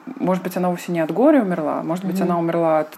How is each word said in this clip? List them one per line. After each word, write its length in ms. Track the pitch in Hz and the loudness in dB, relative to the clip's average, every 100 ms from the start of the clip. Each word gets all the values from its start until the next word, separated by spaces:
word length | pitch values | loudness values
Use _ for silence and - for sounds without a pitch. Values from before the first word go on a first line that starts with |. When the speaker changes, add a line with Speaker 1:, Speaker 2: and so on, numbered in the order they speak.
| - - | -12 -4
Speaker 1:
может 240 | 170 185 | -2 -2
быть, 140 | 185 185 | -2 -2
она 120 | 180 | -2
вовсе 220 | 175 - | -2 -4
не 80 | 170 | -2
от 140 | 156 | -2
горя 280 | 165 285 294 | 2 6 6
умерла, 400 | 196 165 147 143 | 4 -2 -2 -4
может 200 | 156 175 | -4 -4
быть, 120 | 185 185 | -4 -2
Speaker 2:
Мгм. 80 | |
Speaker 1:
она 140 | 175 175 | 0 0
умерла 400 | 170 170 165 156 | 0 0 2 2
от 80 | 151 | 0